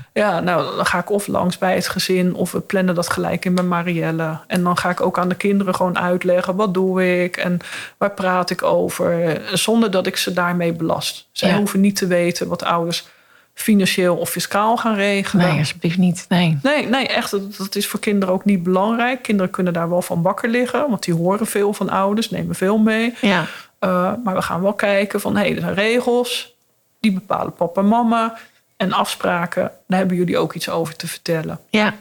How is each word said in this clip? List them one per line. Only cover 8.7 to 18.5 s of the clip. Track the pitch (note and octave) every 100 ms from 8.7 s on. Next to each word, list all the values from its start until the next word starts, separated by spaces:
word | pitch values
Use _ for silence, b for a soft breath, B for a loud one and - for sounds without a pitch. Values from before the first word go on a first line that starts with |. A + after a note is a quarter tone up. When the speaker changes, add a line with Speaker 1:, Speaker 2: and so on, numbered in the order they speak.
| F3 F3+ - F3 E3+ E3+ D3+ A2
Speaker 1:
Zonder | F#3 - A3+ A3+
dat | F#3 G#3
ik | -
ze | G3
daarmee | F3+ F3 F3 E3+
belast. | E3 E3 - - - -
Zij | - F#3
Speaker 2:
Ja. | G3+
Speaker 1:
hoeven | G3+ G3
niet | G3+ G3
te | F#3
weten | F3 F3 F3 F#3
wat | F3
ouders | - E3+ E3+ F3 b b b b b
financieel | - - G#3 - - F3+ E3+
of | E3
fiscaal | F3+ - G3+ A3 A#3
gaan | A#3
regelen. | G#3 G3+ G3 G3 G3 F3
Speaker 2:
Nee, | D3
alsjeblieft | D3+ - E3+ F3+
niet. | F3+ E3+ -
Nee. | F3 E3+ D3
Speaker 1:
Nee, | C4 D4 G#3
nee, | C4 A#3+
echt, | - A#3
dat, | G3+ G3 G#3
dat | G3 G3+
is | -
voor | G#3
kinderen | A3 G3+ F#3
ook | F#3+
niet | G#3